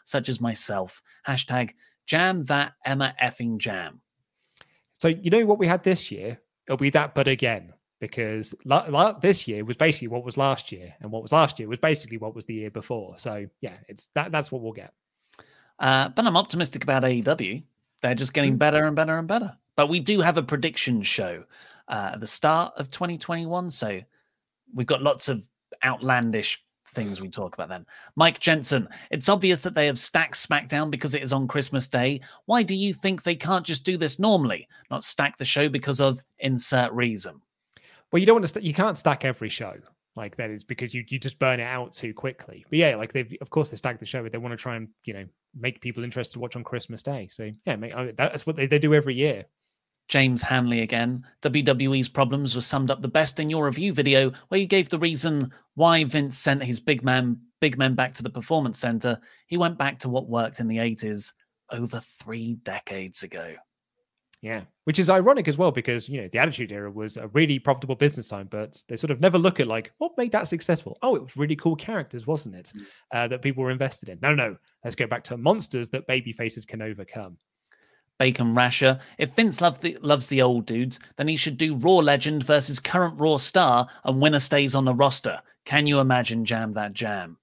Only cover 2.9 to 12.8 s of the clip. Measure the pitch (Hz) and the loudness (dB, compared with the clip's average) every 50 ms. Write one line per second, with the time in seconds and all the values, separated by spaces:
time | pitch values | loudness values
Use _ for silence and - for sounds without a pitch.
2.9 | 139 139 135 127 - - 127 120 - - 120 117 113 107 - 113 98 90 85 76 | -2 0 -2 -2 -2 -2 -2 -2 -2 -4 -6 -4 -4 -4 -4 -4 -6 -6 -8 -8
3.9 | 67 - _ _ _ _ _ _ _ _ _ _ _ - - _ _ _ _ _ | -12 -18 _ _ _ _ _ _ _ _ _ _ _ -20 -20 _ _ _ _ _
4.9 | _ - - 165 165 190 190 165 196 233 226 208 208 220 180 165 180 175 - 190 | _ 0 2 2 2 2 2 4 4 6 6 6 4 4 4 2 2 4 4 2
5.9 | 180 - - - 101 98 95 113 123 - _ _ _ _ _ - 135 135 139 143 | 2 2 0 -8 -10 -10 -8 -10 -10 -12 _ _ _ _ _ -4 -2 0 2 4
6.9 | 139 151 147 143 - 143 135 139 135 - 131 117 110 92 87 85 - _ _ _ | 4 4 2 2 0 0 2 2 2 2 0 0 -2 -2 -6 -14 -20 _ _ _
7.9 | _ - 110 - - 123 113 107 110 110 107 - - - - 131 139 160 - 160 | _ -14 -14 -10 -6 -6 -4 -4 -4 -6 -8 -10 -12 -8 0 2 2 2 2 2
8.9 | 143 151 190 220 214 - 175 196 185 - - 117 104 104 107 117 120 - 156 165 | 2 4 4 4 2 2 2 2 2 2 0 -6 -6 -6 -6 -6 0 2 2 2
9.9 | 147 - 123 110 117 123 123 123 - 139 139 135 131 - - - 104 90 90 87 | 2 0 -4 -6 -6 -8 -8 -6 -2 0 0 0 0 -2 -6 -14 -16 -16 -16 -18
10.9 | - - - 107 113 113 113 - 151 160 151 143 - - 110 107 123 - - 160 | -20 -16 -12 -10 -10 -8 -2 2 4 4 4 4 0 -6 -10 -8 -6 -2 0 0
11.9 | 151 151 - - 113 110 107 110 110 113 - - 113 107 107 104 104 117 | 0 0 -4 -10 -12 -10 -10 -12 -12 -12 -12 -10 -10 -10 -10 -10 -10 -12